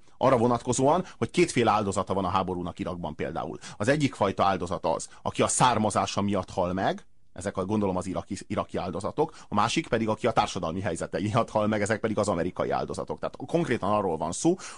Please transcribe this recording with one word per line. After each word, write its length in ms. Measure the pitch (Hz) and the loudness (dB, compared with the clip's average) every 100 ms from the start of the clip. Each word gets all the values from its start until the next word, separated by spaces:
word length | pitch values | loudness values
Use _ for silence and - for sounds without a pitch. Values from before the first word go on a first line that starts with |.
| - - | -10 2
arra 200 | 131 127 | 4 6
vonatkozóan, 640 | 120 120 - 123 131 175 - - | 4 2 0 2 4 2 0 -6
hogy 120 | - | -2
kétféle 420 | - 165 131 110 | 2 2 4 4
áldozata 420 | 104 98 95 95 | 4 2 -2 0
van 120 | 95 90 | 0 0
a 40 | |
háborúnak 500 | 95 92 90 87 82 | 0 0 -4 -6 -6
Irakban 360 | 95 90 80 78 | -8 -6 -8 -6
például. 420 | 73 80 76 - - - | -6 -4 -6 -10 -12 -4
Az 100 | 104 | 0
egyik 260 | 147 139 | 2 2
fajta 300 | - 101 92 | 2 0 2
áldozat 420 | 98 95 87 85 82 | 2 2 -2 -2 0
az, 240 | 50 - - | 0 -4 -8
aki 200 | 120 - | -6 0
a 60 | 107 | 2
származása 720 | - 127 110 107 104 98 - | 4 4 4 2 2 0 -2
miatt 280 | 101 98 90 | 0 -2 -2
hal 240 | - 90 | -2 0
meg, 320 | 92 120 190 - - - | 0 -2 -2 -8 -20 -20
ezek 240 | - 95 95 | -8 -6 -4
a, 80 | 92 | -2
gondolom, 300 | 107 101 90 | 0 0 0
az 100 | 90 | -2
iraki, 320 | 82 - 98 - | -6 -6 -10 -6
iraki 300 | 101 82 85 | -4 -4 -4
áldozatok, 560 | 90 80 98 - 156 - - | -6 -6 -6 -2 -2 -2 -4
a 80 | 104 | 0
másik 320 | 113 165 - | 2 0 0
pedig, 200 | 110 110 | 0 0
aki 200 | 107 117 | 0 2
a 40 | |
társadalmi 500 | - 104 98 82 92 | 2 0 -2 -4 -2
helyzete 380 | 98 82 80 82 | -4 -4 -4 -2
miatt 300 | 104 113 110 | 0 0 0
hal 180 | 107 107 | 0 2
meg, 140 | 107 | 0
ezek 180 | 101 107 | 0 0
pedig 180 | 110 107 | 0 0
az 100 | 101 | 2
amerikai 420 | 85 76 - 64 | 2 -2 -2 -2
áldozatok. 500 | 67 69 78 69 78 | 0 -2 -6 -6 -6
Tehát 160 | 80 - | -8 -8
konkrétan 560 | 135 165 147 113 92 | -4 -2 0 -2 0
arról 260 | 104 95 80 | 0 0 -2
van 140 | 80 | -4
szó, 240 | 90 165 185 - | 0 0 0 -4